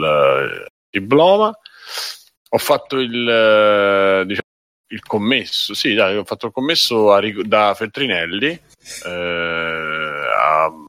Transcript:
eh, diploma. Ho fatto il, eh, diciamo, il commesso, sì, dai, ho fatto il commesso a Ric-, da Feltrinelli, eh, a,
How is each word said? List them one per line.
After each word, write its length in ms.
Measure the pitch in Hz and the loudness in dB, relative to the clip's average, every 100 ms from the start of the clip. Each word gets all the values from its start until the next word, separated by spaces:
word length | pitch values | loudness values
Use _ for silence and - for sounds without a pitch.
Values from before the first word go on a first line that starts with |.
eh, 680 | 78 76 69 67 65 50 50 _ _ | 0 2 2 2 -2 -8 -16 _ _
diploma. 640 | 101 98 143 170 202 214 220 - - - - - - _ _ - | -8 0 4 4 4 2 -2 -18 -20 -14 -12 -12 -14 _ _ -4
Ho 60 | 117 | -2
fatto 400 | - 143 - 135 | 0 -2 -2 -4
il, 280 | 127 120 120 | -4 -2 0
eh, 920 | 117 110 107 107 104 101 98 98 95 95 | 4 4 4 4 4 2 2 2 2 0
diciamo, 220 | 98 - _ _ _ - | -6 -8 _ _ _ -18
il 120 | 110 - | -16 -6
commesso, 680 | 110 104 131 101 - - 104 | -4 0 -2 -2 -6 -6 -4
sì, 180 | - | -2
dai, 220 | 107 98 101 | 0 0 0
ho 60 | |
fatto 240 | 92 110 117 | -6 -8 -8
il 40 | |
commesso 600 | 117 135 165 - 117 107 | -6 -4 -2 0 2 4
a 80 | 101 | 4
Ric-, 220 | 104 104 | 2 -4
da 300 | 107 107 104 98 | 0 2 2 0
Feltrinelli, 720 | 110 120 139 90 85 92 139 170 _ _ - - 90 | -4 -6 -4 -2 -4 -4 -4 -6 _ _ -18 -14 -10
eh, 1160 | 90 87 87 85 85 82 80 80 78 78 73 67 52 | -6 -4 -4 -4 -4 -4 -6 -6 -6 -6 -6 -4 0
a, 340 | 65 78 80 78 | 2 4 2 -2